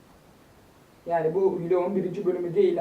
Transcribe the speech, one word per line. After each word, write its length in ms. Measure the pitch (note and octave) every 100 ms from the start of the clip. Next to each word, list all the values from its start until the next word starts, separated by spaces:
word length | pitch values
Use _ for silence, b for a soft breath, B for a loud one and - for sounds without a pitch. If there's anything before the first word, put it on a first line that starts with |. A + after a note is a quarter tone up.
| - - - - _ _ _ _ _ _ E3+
Yani 280 | E3+ D#3+
bu 240 | F#3 F#3+ E3
vlogun 360 | E3+ F3+ F3+ G3+
birinci 300 | F#3 G3+ F3+
bölümü 280 | F3 F3
değil 240 | E3 F3+ E3+